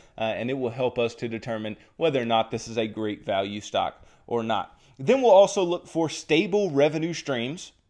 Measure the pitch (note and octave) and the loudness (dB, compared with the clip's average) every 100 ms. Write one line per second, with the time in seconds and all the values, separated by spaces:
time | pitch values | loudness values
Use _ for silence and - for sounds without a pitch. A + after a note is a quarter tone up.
0 | _ - A2+ F#2+ A#2+ C#3 B2 A#2+ B2+ B2 | _ -6 -4 -4 -4 -4 -4 -2 -2 0
1 | A#2 - A#2+ A2+ B2 A2 G#2+ G#2+ _ - | -2 -2 -8 -8 -8 -8 -8 -12 _ -2
2 | D#3+ C3+ A#2 A2+ A2+ A2+ - A2+ A2 G#2+ | 0 0 2 2 2 -4 -6 -4 -4 -2
3 | G#2+ G2+ - G2 G2+ G#2 - G2 F2 - | -6 -6 -4 -2 -2 -6 -4 -2 -2 -6
4 | - _ - A#2 A2+ G#2 - _ _ - | -20 _ -6 -4 -2 -2 -4 _ _ -6
5 | C3+ C4 A#3+ F#3+ G3 G3+ F3 F3 - E3 | 2 4 8 8 8 4 -2 -2 -4 -4
6 | D#3+ - - D#3+ G3+ G#3 F#3+ C#3 D3+ D#3 | -4 -4 0 2 2 0 0 2 2 2
7 | E3 E3 - B2 A#2+ F3 - _ | -4 -6 -6 -4 -4 -8 -14 _